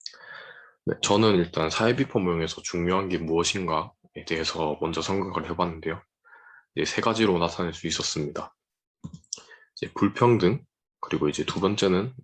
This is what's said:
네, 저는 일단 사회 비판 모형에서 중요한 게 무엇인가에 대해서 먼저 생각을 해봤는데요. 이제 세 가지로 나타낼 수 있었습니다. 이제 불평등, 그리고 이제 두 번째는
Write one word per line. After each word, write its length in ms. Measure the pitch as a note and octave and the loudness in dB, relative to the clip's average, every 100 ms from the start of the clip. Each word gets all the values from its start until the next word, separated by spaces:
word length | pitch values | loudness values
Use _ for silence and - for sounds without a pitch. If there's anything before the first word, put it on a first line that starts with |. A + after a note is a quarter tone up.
| - - - - - - - _ E2 | -18 -16 -18 -18 -18 -20 -20 _ -6
네, 100 | - | -2
저는 360 | - G2+ A2 F#2 | 2 6 6 6
일단 340 | E2+ E2 D#2+ | 2 0 -2
사회 260 | - A2+ B2+ | 2 2 2
비판 260 | C3 G#2+ | 0 0
모형에서 360 | F2+ E2 D#2+ - | 0 0 -2 -6
중요한 480 | - F2 F2 F#2+ F#2+ | -6 -2 2 0 0
게 80 | E2+ | -2
무엇인가에 1080 | D#2+ E2 F2 G2 E2+ D#2 E2 _ _ - - | 0 2 2 0 0 -2 -4 _ _ -12 -6
대해서 500 | E2 D#2+ E2 D2+ D2 | -4 -2 -2 -2 -2
먼저 180 | D#2+ E2 | -2 -2
생각을 480 | D#2+ G2 F2+ F2+ D#2+ | -2 -2 -2 -4 -4
해봤는데요. 540 | E2+ F2 D#2+ D#2+ E2 - _ _ - - - _ | -2 -2 -2 -6 -8 -12 _ _ -20 -20 -20 _
이제 100 | D#2 | -4
세 160 | D#2 - | -2 0
가지로 380 | A#2 A2 G#2 F2 | 0 2 4 4
나타낼 340 | E2+ - F2 | 0 -2 -4
수 140 | D#2+ E2 | -4 -6
있었습니다. 680 | - - D#2 D2 - - _ _ _ _ _ - - - - - - _ - | -4 -4 -4 -6 -6 -10 _ _ _ _ _ -18 -16 -14 -14 -14 -20 _ -12
이제 160 | - | -8
불평등, 680 | - G2+ - A#2+ A2 F2+ C#3 - _ _ - | 0 0 4 4 6 4 2 -6 _ _ -14
그리고 280 | - D#2 D2+ | -4 -2 0
이제 160 | - | -2
두 160 | - F2 | -4 0
번째는 540 | F#2+ G#2+ G2 F#2 B2 - | 0 2 2 2 0 -8